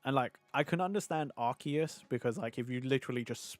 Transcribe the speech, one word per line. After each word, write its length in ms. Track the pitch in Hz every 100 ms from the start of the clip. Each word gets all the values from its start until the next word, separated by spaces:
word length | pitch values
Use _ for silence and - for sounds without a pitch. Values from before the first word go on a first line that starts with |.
And, 100 | -
like, 240 | 135 123 - _
I 120 | -
can 160 | 147 170
understand 520 | 180 202 - 160 147 -
Arceus, 640 | 120 131 - 147 156 - -
because, 280 | 123 123 117
like, 220 | 113 117
if 100 | 120
you 120 | 123
literally 420 | 131 135 - 123
just 260 | 120 117 -